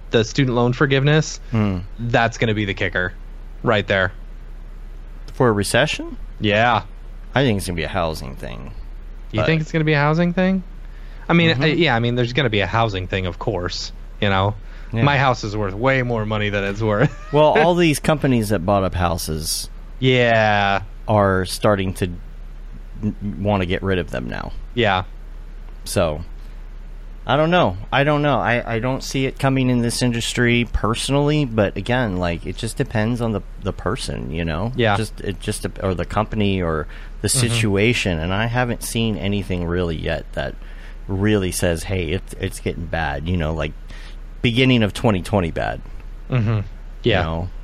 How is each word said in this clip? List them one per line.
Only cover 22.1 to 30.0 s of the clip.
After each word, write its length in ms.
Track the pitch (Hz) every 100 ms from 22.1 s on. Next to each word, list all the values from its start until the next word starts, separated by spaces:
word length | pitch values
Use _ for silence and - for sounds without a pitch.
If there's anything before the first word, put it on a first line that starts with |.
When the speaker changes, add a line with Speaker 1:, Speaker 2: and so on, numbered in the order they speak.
| 85 - - - - - - - -
Speaker 2:
n-, 340 | 104 - 104 85
wanna 260 | 101 101 90
get 160 | 92
rid 160 | 95 90
of 120 | 69
them 180 | 64 60
now. 240 | 50 50 - -
Speaker 1:
Yeah. 300 | 120 107 92 - - - - - - - -
Speaker 2:
So, 380 | - 104 82 78 85 - - - - - - - - -
I 120 | - 135
don't 140 | 160
know. 240 | 180 123 90 -
I 100 | 123
don't 200 | 143 147
know. 180 | 147 120
I, 340 | 92 117 -
I 40 | 113
don't 220 | 127 131
see 220 | - 135 131
it 120 | -
coming 320 | 135 131 127
in 100 | 123
this 220 | 117 -